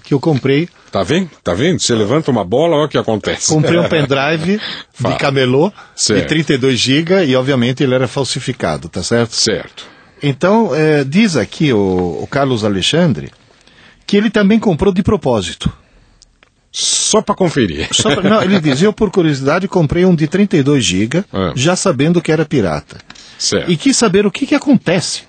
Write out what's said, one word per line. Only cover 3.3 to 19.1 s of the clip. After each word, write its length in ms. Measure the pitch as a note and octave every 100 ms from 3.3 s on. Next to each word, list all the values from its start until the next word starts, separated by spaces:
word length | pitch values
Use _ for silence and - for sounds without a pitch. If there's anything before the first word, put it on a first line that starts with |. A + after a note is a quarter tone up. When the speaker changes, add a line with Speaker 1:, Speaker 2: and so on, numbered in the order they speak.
| D#2 -
Speaker 1:
Comprei 300 | D#3 D#3 E3+
um 100 | E3+
pendrive 720 | E3+ C#3 C3+ C#3 D#3+ E3 G#3+ - -
Speaker 2:
<laughs> 160 | -
Fala. 220 | - -
Speaker 1:
de 60 | -
camelô, 520 | D3 C#3 B2+ C3 F#3 - - -
Speaker 2:
Certo. 240 | - G2+
Speaker 1:
de 60 | E2
trinta 240 | D#3 E3
e 60 | C#3
dois 200 | C3+ A#2+
giga, 460 | B2 C#3 E3 F#3+
e 100 | D#3
obviamente 480 | B2+ C3 C3+ A#2+ C3
ele 120 | C#3
era 120 | B2+ C3
falsificado, 840 | - B2+ C3+ B2+ B2 F#2 D2+ E2
tá 120 | G2
certo? 320 | - A#2 A#2
Speaker 2:
Certo. 500 | - - E2+ - - - - - -
Speaker 1:
Então, 520 | C#3+ C3 F3+ A3 G#3+
eh, 280 | C#3 D#3 D3+
diz 300 | C3+ E3 A3+
aqui 380 | D3+ F#2+ - D3+
o, 480 | A2 G2 F#2 F2+ C#2+
o 40 | -
Carlos 320 | C#3 C#3 A#2+
Alexandre 680 | G#2 F#2+ E2+ D#3 F3 E2+ C2+ - _ _ _ - - _ -
que 120 | G3+
ele 100 | G#3+
também 300 | G#3+ G3 A3+
comprou 340 | A3 D#3 F#3+
de 100 | F#3+
propósito. 680 | F#3+ G3+ C#3 A2+ F2+ - - - _ _ _ _ - _ _ _ _
Speaker 2:
Só 520 | - - - - G#3
pra 120 | - -
conferir. 520 | F3+ D3 G#2+ D2 -
Speaker 1:
Só 220 | - G#3+
pra, 140 | C#3+ G3
não, 140 | G#3+
ele 180 | F#3 G3
diz, 220 | D#3 C3
"Eu 100 | G#3
por 160 | G#3 G#3